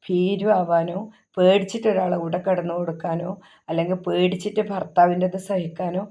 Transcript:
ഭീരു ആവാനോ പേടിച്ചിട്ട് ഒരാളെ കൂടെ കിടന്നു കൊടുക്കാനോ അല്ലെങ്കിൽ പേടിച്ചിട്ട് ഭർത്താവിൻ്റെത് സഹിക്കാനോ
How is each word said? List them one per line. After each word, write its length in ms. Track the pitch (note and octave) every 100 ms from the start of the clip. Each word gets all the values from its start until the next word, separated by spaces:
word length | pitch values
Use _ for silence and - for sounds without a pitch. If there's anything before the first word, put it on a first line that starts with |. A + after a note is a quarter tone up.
ഭീരു 440 | - F3+ F#3 F#3+ G#3
ആവാനോ 460 | F#3+ F3 E3+ E3+ F3+ G#3+ - _
പേടിച്ചിട്ട് 560 | - F3+ G3 F#3+ A3+ A3+
ഒരാളെ 260 | F#3+ F#3 F3
കൂടെ 180 | E3 F3
കിടന്നു 320 | F#3+ F3+ F3 E3+
കൊടുക്കാനോ 540 | E3+ E3+ F3 E3+ F3 G3 - _
അല്ലെങ്കിൽ 340 | - E3 F3 F#3
പേടിച്ചിട്ട് 580 | F3+ F3 F3+ F3+ G#3 G#3+ G3+
ഭർത്താവിൻ്റെത് 720 | F#3+ - - F3 F3+ F3+ F#3 -
സഹിക്കാനോ 540 | F#3+ E3 - F3+ F3+ G#3